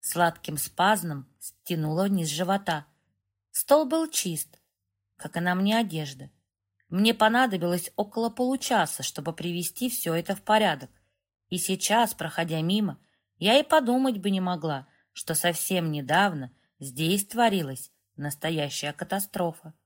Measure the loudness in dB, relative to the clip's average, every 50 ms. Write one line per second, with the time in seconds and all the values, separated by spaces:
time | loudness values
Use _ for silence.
0 | -8 -6 0 2 2 2 2 -2 _ -8 -6 -6 -6 -8 _ 2 4 4 4 2
1 | 0 -6 -8 -8 -10 _ _ _ -18 -18 -18 _ _ -6 -4 -2 0 0 0 0
2 | 2 2 2 0 0 -2 -2 -4 0 0 0 0 0 -2 -4 -4 -6 _ _ _
3 | _ _ _ _ _ _ _ _ _ _ _ -8 2 6 6 6 6 4 0 0
4 | -2 0 -2 -4 -4 -2 -4 -6 -8 -10 _ _ _ _ _ _ _ _ _ _
5 | _ _ _ _ -14 -8 -6 -2 -2 0 0 2 2 2 2 2 0 0 -2 -6
6 | -6 -6 -8 -14 -18 -20 _ _ _ _ _ _ _ _ _ _ _ _ 0 2
7 | 4 4 6 6 4 6 6 6 4 4 2 0 0 0 0 0 -2 -6 _ -4
8 | -4 -4 -2 -2 -2 -2 0 0 0 0 0 -2 -2 0 2 2 2 0 -2 -6
9 | -6 -6 -6 -6 -6 -6 -6 -4 -4 -4 -4 -4 -4 -6 -6 -4 -4 -4 -4 -4
10 | -4 -2 -2 -2 -2 -4 -6 -6 _ 2 4 4 4 4 0 -2 -6 -16 _ _
11 | _ _ _ _ _ _ _ _ _ _ -6 -6 -2 -2 -2 -2 0 2 4 4
12 | 4 2 0 -6 -8 -8 -4 -4 -4 -2 -2 -2 0 0 0 2 0 -2 -4 -6
13 | _ _ _ _ _ _ _ _ 0 4 4 4 4 4 2 2 4 4 0 2
14 | 2 0 -2 -2 -2 0 0 0 0 -2 -4 -2 -2 -4 -4 -4 -6 _ _ _
15 | _ _ _ -16 -8 -4 -4 0 2 0 0 0 -2 -2 -2 0 0 -2 -2 -4
16 | -2 0 2 4 4 2 0 -2 -8 -10 _ _ _ _ _ _ -14 -14 -6 -4
17 | 0 0 0 0 -2 _ 0 2 2 4 4 2 -2 -4 -6 -10 -14 -18 _ _
18 | _ _ _ -8 -8 -8 -8 -4 -4 -2 -2 -2 -2 -4 -4 -6 -6 -6 -6 -8
19 | -8 -6 -4 -4 -4 -6 -4 -4 -4 -4 -4 -8 _ -20 -20 _ _